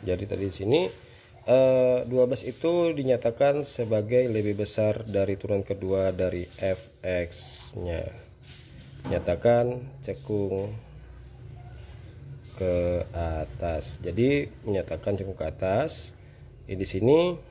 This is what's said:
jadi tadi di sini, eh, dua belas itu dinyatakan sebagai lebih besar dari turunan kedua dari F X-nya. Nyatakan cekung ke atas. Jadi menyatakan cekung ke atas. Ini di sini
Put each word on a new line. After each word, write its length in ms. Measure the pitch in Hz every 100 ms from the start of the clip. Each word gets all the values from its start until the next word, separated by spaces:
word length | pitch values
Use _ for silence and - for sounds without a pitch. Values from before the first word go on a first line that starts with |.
jadi 200 | - 90 101
tadi 160 | 95 98
di 80 |
sini, 260 | - 98 147 185 - - - - - -
eh, 500 | 127 131 127 127 127
dua 240 | 120 127 127
belas 160 | 131
itu 480 | - - 165 175 170
dinyatakan 720 | 151 131 120 120 117 139 143
sebagai 640 | 143 - 113 107 107 123 127
lebih 320 | 107 104 101
besar 420 | 104 - 107 107 113
dari 260 | 98 98 98
turunan 240 | 101 101
kedua 480 | 101 95 92 95 95
dari 320 | 92 92 90 87 -
F 400 | 98 92 - -
X-nya. 1040 | 92 90 85 - - - - - 90 82 - - - - - - - - - - -
Nyatakan 720 | 87 85 123 120 120 120 123 127 -
cekung 680 | - 95 - 104 98 95 101 110 - - - - - - - - - - - - - - - - - -
ke 480 | 92 90 87 87 85 85
atas. 800 | 82 80 78 - 85 78 - -
Jadi 400 | 87 85 127 143 143 - -
menyatakan 480 | 98 - 82 - 101
cekung 180 | 95
ke 140 | 90 78
atas. 640 | 76 92 101 156 - - - - - - - -
Ini 80 | 95
di 80 | 95
sini 320 | 95 110 156 175 170 -